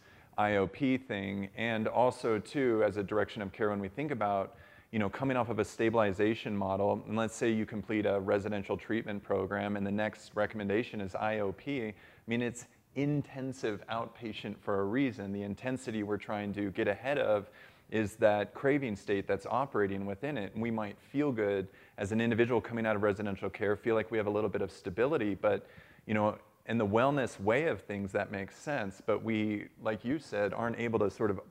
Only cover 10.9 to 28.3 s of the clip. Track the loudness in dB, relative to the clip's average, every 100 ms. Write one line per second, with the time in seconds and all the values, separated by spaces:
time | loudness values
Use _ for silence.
10.9 | -4 -6 -4 -2 0 -2 -4 -6 -6 -6
11.9 | -8 -18 -16 -4 -2 -2 -4 -12 _ _
12.9 | -4 0 0 -4 -8 -10 -4 -4 -4 -4
13.9 | -6 -6 -8 -10 -8 -8 -8 -2 0 2
14.9 | 2 0 -2 -6 -4 -6 -6 -4 -6 -4
15.9 | -4 -2 -2 -4 -4 -4 -2 -2 0 0
16.9 | 0 0 0 2 2 0 -12 -20 -20 -6
17.9 | -2 -2 4 4 4 0 0 2 2 0
18.9 | -4 0 0 0 -2 0 -2 0 2 2
19.9 | 0 -4 -6 -4 -4 -6 -4 -2 -2 -4
20.9 | -8 -6 0 0 2 2 2 -2 -10 -18
21.9 | -6 -2 2 4 4 4 4 0 -2 0
22.9 | 2 2 2 -2 -4 -6 -2 0 2 2
23.9 | 2 2 0 0 0 0 0 -4 -6 -6
24.9 | 0 2 2 0 0 2 2 -2 -20 -20
25.9 | -14 -2 2 2 0 -8 _ -4 0 2
26.9 | 4 4 4 -2 -2 0 2 2 -2 -4
27.9 | -6 -4 -2 -2